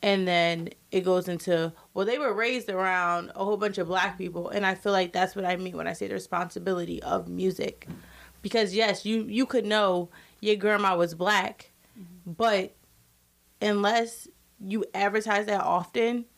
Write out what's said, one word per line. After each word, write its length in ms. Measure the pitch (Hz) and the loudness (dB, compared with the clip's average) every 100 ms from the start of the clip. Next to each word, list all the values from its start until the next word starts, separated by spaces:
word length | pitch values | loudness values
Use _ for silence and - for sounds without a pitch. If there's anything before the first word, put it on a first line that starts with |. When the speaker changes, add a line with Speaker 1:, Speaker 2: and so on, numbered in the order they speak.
Speaker 1:
And 280 | 202 196 185 | 2 2 4
then 400 | 175 170 170 165 - _ | 4 2 0 -6 -12 _
it 80 | 190 | -2
goes 260 | 185 220 190 | 2 2 2
into, 440 | 175 - 170 165 160 - | -6 0 2 2 -4 -10
"Well, 140 | - 196 | -4 -2
they 120 | 254 | 0
were 140 | 285 | 0
raised 380 | 202 233 254 214 | 0 0 0 -2
around 640 | 185 190 185 175 175 170 | -2 2 2 2 0 -2
a 100 | - | -4
whole 120 | 196 208 | -2 0
bunch 220 | 208 196 | 0 -2
of 100 | 175 | -2
black 280 | 185 190 185 | 0 0 -2
people." 320 | 180 175 175 | -8 -6 -4
And 160 | 202 | 0
I 100 | 196 185 | 0 0
feel 160 | 202 | 0
like 200 | 196 180 | 2 2
that's 220 | 180 185 | 2 0
what 100 | 202 | 0
I 120 | 185 180 | -2 -2
mean 200 | 185 175 | -4 -6
when 120 | 165 | -6
I 40 | |
say 140 | 170 196 | -4 -4
the 80 | |
responsibility 880 | 196 190 180 175 - 180 185 170 170 | -6 -4 -4 -4 -6 -4 -2 -4 -6
of 260 | - 180 170 | -4 -4 -4
music. 600 | 180 190 185 - - - - - - - - | -2 -2 -2 -6 -8 -16 -18 -18 -20 -20 -12
Because, 320 | - 233 208 | -4 0 0
yes, 300 | 190 220 196 | 2 2 0
you, 200 | 202 226 | 0 -2
you 200 | 220 208 262 | 0 0 2
could 200 | 262 208 | 2 2
know 440 | 214 202 180 175 - - _ | 2 4 2 -2 -10 -20 _
your 140 | 208 208 | 0 2
grandma 400 | 202 208 202 180 | 2 2 2 2
was 180 | 170 | 0
black, 580 | 165 180 208 190 - - _ _ - | 0 2 2 0 -6 -20 _ _ -20
Speaker 2:
Mm-hmm. 340 | 180 180 175 165 | -20 -16 -14 0
Speaker 1:
but 400 | 226 202 185 - _ _ _ _ _ _ _ _ | 2 2 -2 -10 _ _ _ _ _ _ _ _
unless 680 | 208 208 202 233 233 - - - _ _ | 0 2 2 2 0 -6 -18 -20 _ _
you 200 | 190 214 - | -6 -4 -4
advertise 520 | 190 202 208 214 208 214 | 0 0 2 2 0 2
that 160 | 202 | 0
often 600 | - 175 175 240 233 240 233 | 2 0 0 0 0 0 -6